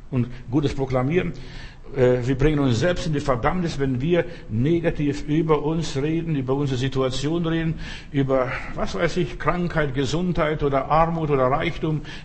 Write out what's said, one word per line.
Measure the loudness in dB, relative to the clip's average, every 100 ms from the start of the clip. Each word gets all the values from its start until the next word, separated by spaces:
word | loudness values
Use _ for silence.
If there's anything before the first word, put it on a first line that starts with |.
| -6
und | -2 -2 -6 -4
Gutes | 0 0
proklamieren. | -2 -2 0 0 0 -2 -6 -10 -12 -14 -16 -6 2
Äh, | 4 4 2
wir | 2
bringen | 4 4
uns | 2 2
selbst | 2 0 -2
in |
die | -2
Verdammnis, | 0 2 2 0 0 0
wenn | 0 0
wir | 2 2 0 -4 -6
negativ | 0 2 2 2 0 0 -2 0
über | 0 4 2
uns | 2 -2 -2 -2
reden, | 0 0 0 -2
über | 0
unsere | 0 0 0
Situation | 0 0 0 0 0 0 0
reden, | 0 -2 -4 -6 -10 -4
über, | 0 2 2 0 -4 -6
was | -4 -4
weiß | 0 0 0
ich, | -2 -2
Krankheit, | 0 0 0 0 0
Gesundheit | 0 0 0 0 0 0 0
oder | 0 0 2
Armut | 4 4 0 0
oder | 4 4
Reichtum, | 2 -2 -2 -2 -2 -4 -12